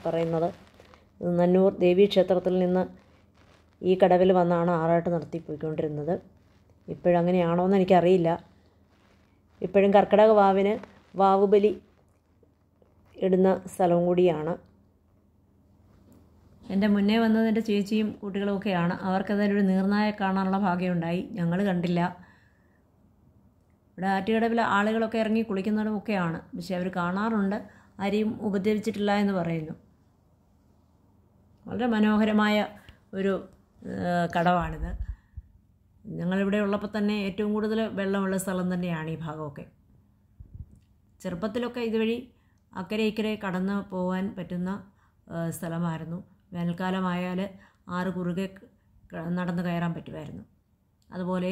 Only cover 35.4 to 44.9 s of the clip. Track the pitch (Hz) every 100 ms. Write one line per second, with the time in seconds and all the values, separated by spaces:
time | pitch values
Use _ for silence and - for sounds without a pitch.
35.4 | - _ _ _ _ _ 220 160 170 190
36.4 | 196 208 202 202 202 214 208 208 196 185
37.4 | 208 214 214 220 220 190 196 196 190 190
38.4 | 190 185 180 180 180 165 160 156 160 156
39.4 | 151 143 - _ _ _ _ _ _ -
40.4 | - - - - _ _ _ _ 185 170
41.4 | 220 240 240 240 233 220 220 240 262 _
42.4 | _ _ _ - 175 214 220 214 214 214
43.4 | 202 180 190 202 - 185 180 185 196 190
44.4 | 170 180 180 202 -